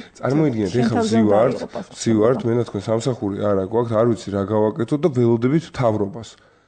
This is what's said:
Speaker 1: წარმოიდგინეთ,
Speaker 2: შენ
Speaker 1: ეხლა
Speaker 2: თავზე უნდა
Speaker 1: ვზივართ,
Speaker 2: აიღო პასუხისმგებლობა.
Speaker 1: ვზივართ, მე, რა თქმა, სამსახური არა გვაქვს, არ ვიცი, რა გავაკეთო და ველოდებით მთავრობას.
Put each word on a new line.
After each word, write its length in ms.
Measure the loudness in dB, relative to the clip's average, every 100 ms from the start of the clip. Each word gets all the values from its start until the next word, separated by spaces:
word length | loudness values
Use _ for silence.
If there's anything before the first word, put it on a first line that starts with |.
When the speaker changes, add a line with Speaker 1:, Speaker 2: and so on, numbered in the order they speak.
| -12
Speaker 1:
წარმოიდგინეთ, 580 | -6 -2 0 0 0 0
Speaker 2:
შენ 80 | 0
Speaker 1:
ეხლა 160 | 0 0
Speaker 2:
თავზე 160 | 0
უნდა 60 | 2
Speaker 1:
ვზივართ, 340 | 4 4 2
Speaker 2:
აიღო 160 | 0 -8
პასუხისმგებლობა. 300 | -12 -14 -6
Speaker 1:
ვზივართ, 420 | 0 2 2 2
მე, 120 | 0
რა 100 | -2
თქმა, 180 | -2 -4
სამსახური 540 | -2 -2 -2 -4 -4 -4
არა 260 | -2 0 0
გვაქვს, 280 | -2 0
არ 120 | 2 2
ვიცი, 200 | 0 -2
რა 140 | -4
გავაკეთო 520 | 0 2 0 0 -2 0
და 120 | 0
ველოდებით 540 | 2 2 2 2 -2 -2
მთავრობას. 640 | -2 0 0 -4 -6 -16 -20 _ _